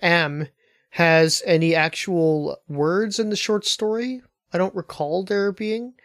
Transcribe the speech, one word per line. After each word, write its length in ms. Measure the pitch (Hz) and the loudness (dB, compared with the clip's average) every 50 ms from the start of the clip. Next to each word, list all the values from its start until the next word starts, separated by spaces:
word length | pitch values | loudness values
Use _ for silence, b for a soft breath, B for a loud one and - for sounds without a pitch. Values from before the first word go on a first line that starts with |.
Am 460 | - 170 170 170 160 147 147 147 156 135 _ _ _ _ _ _ _ _ | 0 2 2 2 2 0 -2 -6 -8 -8 _ _ _ _ _ _ _ _
has 520 | - - 170 165 165 160 160 160 - - - | 0 2 4 6 6 6 6 4 2 -2 0
any 280 | - 170 160 165 165 160 | 2 2 4 4 2 2
actual 840 | 160 156 160 - - - 202 180 170 160 160 156 151 147 - - - _ - | 2 0 0 -2 -6 -6 -2 0 2 2 2 2 0 -2 -4 -8 -10 _ -10
words 480 | 147 143 147 160 175 202 220 214 202 226 | -4 -2 0 0 0 0 -2 -2 -2 -4
in 100 | 220 214 | -2 -2
the 60 | 208 196 | -2 -4
short 280 | - - 214 202 - | -2 -2 -2 -2 0
story. 560 | - - - 220 214 220 226 240 254 254 254 - _ _ _ _ _ - | -4 -4 -2 -2 -2 -2 -2 -4 -6 -8 -10 -12 _ _ _ _ _ -2
I 40 | 175 | -2
don't 180 | 185 190 - | -2 -2 -2
recall 480 | 185 160 - - - 151 147 160 185 190 | -6 -10 -10 -8 -8 -6 -2 -2 -4 -2
there 280 | 190 208 202 202 202 190 | -2 -2 0 0 -2 -2
being. 400 | - 214 214 214 226 240 254 247 b b | -4 -4 -4 -4 -4 -6 -10 -14 b b